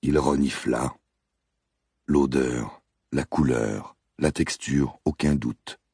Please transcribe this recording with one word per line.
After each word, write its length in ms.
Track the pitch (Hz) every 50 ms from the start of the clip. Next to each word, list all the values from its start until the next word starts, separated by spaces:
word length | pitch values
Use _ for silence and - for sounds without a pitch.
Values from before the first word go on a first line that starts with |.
| -
Il 160 | 71 73 76
renifla. 760 | 67 71 73 69 71 67 - - - 60 62 60 64 64 - _ _ _ _ _ _ _ _ _ _ _ _ _ _ _ _ _ _ _ _ _ _
L'odeur, 760 | - 76 73 69 65 64 67 65 62 62 60 58 - - - _ _ _ _ _ _ -
la 120 | 69 69
couleur, 720 | - - 78 76 67 62 58 57 53 52 52 - - - _ _ _ _ -
la 120 | - 78
texture, 680 | 69 - 82 - - - - - 69 69 69 65 - - _
aucun 280 | - 76 _ - 73 73
doute. 460 | 71 - 60 57 _ _ - - _ _ _